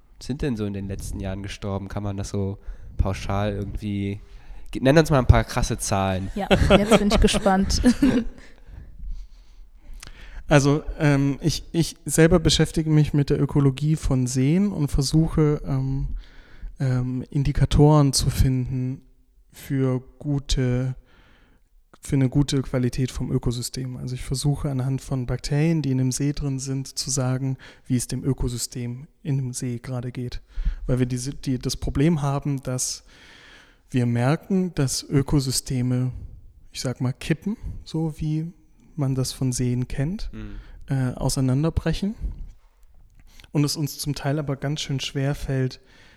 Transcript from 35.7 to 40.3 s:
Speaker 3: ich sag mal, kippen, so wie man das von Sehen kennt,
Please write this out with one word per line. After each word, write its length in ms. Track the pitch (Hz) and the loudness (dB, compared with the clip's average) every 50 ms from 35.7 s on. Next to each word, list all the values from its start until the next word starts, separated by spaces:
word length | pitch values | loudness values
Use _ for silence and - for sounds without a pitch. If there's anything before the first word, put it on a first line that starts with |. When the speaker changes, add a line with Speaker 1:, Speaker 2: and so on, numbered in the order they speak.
| 135 127 123 127 127 123 127 127 120 - - - - - - - - - - - | -2 -2 0 0 0 0 0 -2 -4 -8 -12 -14 -16 -18 -20 -20 -20 -20 -20 -18
Speaker 3:
ich 100 | - - | -12 -8
sag 200 | - 131 123 - | -6 -6 -4 -2
mal, 120 | 135 123 131 | -2 -2 -2
kippen, 420 | - - - 160 - - 196 220 - - - - - - | -2 -2 -4 -4 -2 -2 -4 -6 -6 -6 -10 -10 -12 -10
so 360 | - - 160 160 160 151 - | -8 -6 -4 -4 -4 -4 -4
wie 320 | 156 151 156 156 160 170 - _ - - _ _ - - - 156 | -4 -2 -2 -2 -4 -6 -10 _ -20 -20 _ _ -20 -12 -6 -4
man 160 | 143 131 135 | -2 0 0
das 160 | 131 127 - | 0 -2 -2
von 200 | - - 135 127 | -2 -2 -2 -2
Sehen 360 | 123 - 127 123 123 123 127 - | 0 0 0 0 0 -2 -2 -2
kennt, 420 | - - 139 160 190 226 - - | -2 -2 -2 -2 -4 -4 -6 -6